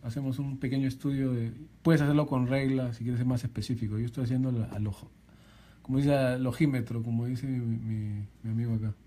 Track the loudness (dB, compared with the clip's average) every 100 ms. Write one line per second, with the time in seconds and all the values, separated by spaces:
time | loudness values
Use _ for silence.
0 | -6 -4 -4 -2 -4 -2 -2 0 0 -2
1 | -4 0 0 0 -2 -6 -16 -2 4 6
2 | 6 4 4 2 2 2 2 2 0 -2
3 | -2 0 2 0 -2 -4 -4 -2 -2 -2
4 | -4 -2 0 2 2 0 -2 -2 -4 -4
5 | -12 -20 -20 -20 -20 -20 -20 -20 -2 2
6 | 4 4 4 2 0 2 2 2 -2 -4
7 | -2 -2 -2 -4 -2 -2 -2 -4 -4 -4
8 | -4 -6 -8 -10 -4 -2 0 -2 -2 -8